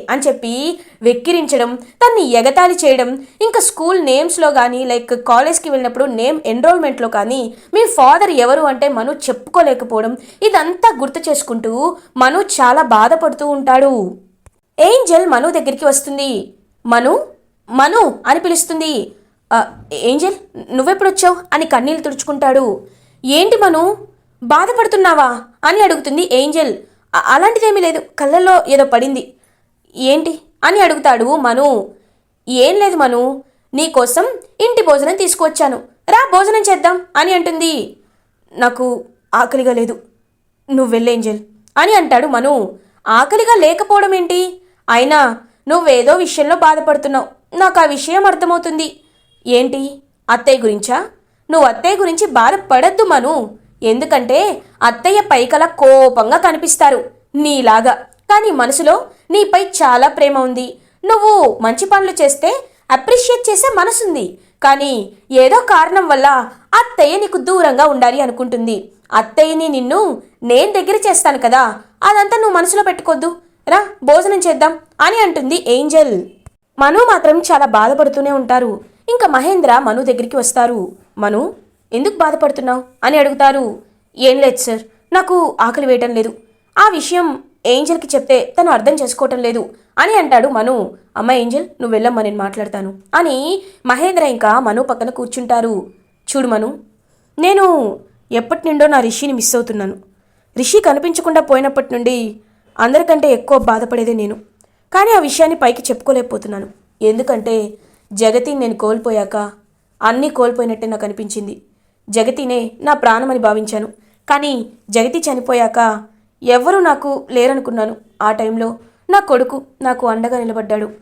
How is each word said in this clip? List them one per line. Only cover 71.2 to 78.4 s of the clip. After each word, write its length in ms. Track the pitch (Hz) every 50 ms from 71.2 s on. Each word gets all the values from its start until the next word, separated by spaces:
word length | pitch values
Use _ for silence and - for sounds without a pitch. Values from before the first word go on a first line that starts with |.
| - 311 277 262 240
కదా, 180 | 226 247 262 254 226 214 - - _ _ _ -
అదంతా 320 | 392 415 415 403 403 453 453
నువ్వు 200 | 440 427 370 349
మనసులో 280 | 339 359 370 415 403 392
పెట్టుకోద్దు, 420 | 370 359 - 339 320 269 302 339 339 - _ _ _ _ _ -
రా 140 | 330 392 415 392 - - 254
భోజనం 380 | 262 294 339 370 392 403 370 359 349
చేద్దాం" 280 | 302 254 302 320 330 320 - _ _ -
అని 180 | 294 349 440 453
అంటుంది 400 | 427 370 339 311 262 262 320 - - -
ఏంజెల్. 480 | 240 254 285 302 302 320 302 269 214 180 - - - _ _ - _ _ _ _ _ 262
మను 220 | 277 285 320 427 480
మాత్రం 320 | 480 415 339 - 302 302 339
చాలా 280 | 330 - 330 285 285 240
బాధపడుతూనే 600 | 220 214 214 240 277 285 302 277 277 277 277 285
ఉంటారు. 400 | 277 269